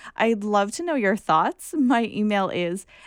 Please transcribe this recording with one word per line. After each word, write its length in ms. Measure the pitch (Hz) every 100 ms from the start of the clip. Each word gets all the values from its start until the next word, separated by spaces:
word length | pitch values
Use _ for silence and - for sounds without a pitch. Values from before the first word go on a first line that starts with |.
| - -
I'd 260 | 226 220
love 300 | 208 208 202
to 100 | -
know 120 | 349
your 220 | 294 196 208
thoughts. 580 | - 160 214 - - 311
My 280 | 247 240
email 440 | 226 208 208 202 190
is 380 | - 175 190 - -